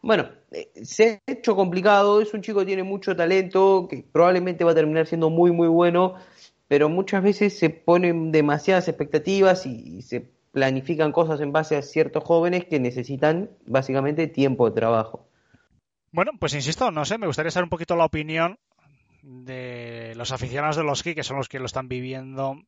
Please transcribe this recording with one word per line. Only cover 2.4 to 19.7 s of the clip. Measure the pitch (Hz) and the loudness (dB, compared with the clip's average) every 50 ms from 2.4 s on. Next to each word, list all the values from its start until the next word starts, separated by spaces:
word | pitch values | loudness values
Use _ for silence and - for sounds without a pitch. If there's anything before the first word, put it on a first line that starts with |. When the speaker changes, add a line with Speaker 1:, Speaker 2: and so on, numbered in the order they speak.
| 175 | -8
Speaker 1:
chico | - 214 202 | -4 -2 -2
que | 190 | -2
tiene | 190 196 190 185 | -2 -4 -4 -4
mucho | 190 196 196 196 208 185 | -6 -8 -6 -4 -4 -2
talento, | 170 170 165 185 190 190 180 - 190 190 196 196 190 180 - | 0 0 2 2 0 0 2 2 4 6 6 6 4 2 -2
que | - 127 - _ | -10 -12 -12 _
probablemente | _ 156 170 180 185 180 175 180 175 160 180 | _ 4 4 6 4 2 0 -2 -2 2 2
va | 165 | 4
a | 165 | 4
terminar | 160 156 151 156 160 160 | 4 2 2 2 0 0
siendo | 160 - 165 165 160 | 0 0 0 0 2
muy, | 160 165 175 180 | 4 4 4 4
muy | 170 170 170 | 4 4 4
bueno, | 165 165 170 175 175 170 175 185 185 185 - - - _ _ - - _ _ _ | 4 4 4 4 4 4 4 2 2 0 -8 -20 -20 _ _ -20 -20 _ _ _
pero | _ 143 143 147 | _ 2 4 4
muchas | 151 165 180 196 - - 196 185 | 2 2 -2 -2 0 -2 2 2
veces | 208 196 202 208 202 196 | 2 2 2 0 0 0
se | - 170 156 | 0 0 0
ponen | 156 - _ - 170 175 180 175 170 165 160 160 | 0 -2 _ 2 2 4 4 2 0 0 -2 2
demasiadas | 156 156 147 147 143 156 - - 190 180 175 | 2 2 4 2 0 0 2 2 2 2 2
expectativas | 170 160 - 151 - - 151 151 190 196 196 196 190 180 185 - | -2 -4 -4 -6 -2 -2 -2 0 0 2 4 4 4 4 2 -2
y, | 139 120 113 - - 82 | -10 -10 -12 -14 -16 -16
y | 95 - | -16 -12
se | - 120 120 - _ _ _ _ _ | -8 -10 -10 -10 _ _ _ _ _
planifican | _ 139 135 135 131 135 131 147 170 151 160 151 | _ 0 0 0 0 -2 -4 -4 -2 0 0 0
cosas | 147 170 170 160 156 147 | 2 0 0 0 -2 -4
en | 151 143 | -4 -2
base | 143 156 156 - 147 | -2 -2 0 0 -2
a | 143 | -2
ciertos | 139 - - 160 160 - - 156 - | -2 -4 0 0 0 0 0 -6 0
jóvenes | - 170 165 165 175 180 180 180 | 2 2 2 2 2 0 -2 -2
que | - 160 143 | -2 -2 0
necesitan | 127 123 123 127 120 - 139 131 151 151 160 175 202 220 - _ _ | 0 -2 -4 -6 -8 -8 -4 0 0 0 2 0 -4 -8 -12 _ _
básicamente | - 113 135 135 - 131 135 135 143 147 160 165 | -2 -2 -2 -2 0 -2 -2 -2 -2 -2 -2 -4
tiempo | - - - 139 135 127 110 123 110 | -2 0 0 2 2 2 2 2 2
de | 98 | 2
trabajo. | 113 113 113 117 113 110 - - - _ _ _ _ _ _ _ _ _ _ _ _ _ _ _ _ _ _ | 0 0 2 2 0 0 -4 -10 -20 _ _ _ _ _ _ _ _ _ _ _ _ _ _ _ _ _ _
Speaker 2:
Bueno, | - 165 180 277 294 214 | -4 -2 -2 -2 -4 -6
pues | 180 147 135 | -6 -4 -4
insisto, | 147 127 139 160 - 254 247 | -4 -4 -6 -2 -2 -2 -2
no | - 156 147 | 0 -2 -4
sé, | 135 202 | -4 -4
me | 226 214 | -4 -4
gustaría | 170 135 - 156 165 | -4 -2 -2 -4 -2
saber | - 180 175 | -2 -4 -4
un | 170 | -4
poquito | - 165 165 - 175 | -4 -8 -4 -2 0
la | 170 165 | 2 2
opinión | 156 - 156 151 156 160 165 165 175 196 _ _ _ _ _ _ _ 147 _ _ _ _ _ _ | 0 0 -4 -6 -4 -2 -2 -2 -2 -4 _ _ _ _ _ _ _ _ _ _ _ _ _ _
de | 139 127 127 127 127 131 127 127 127 | -20 -20 -20 -16 -14 -14 -12 -12 -12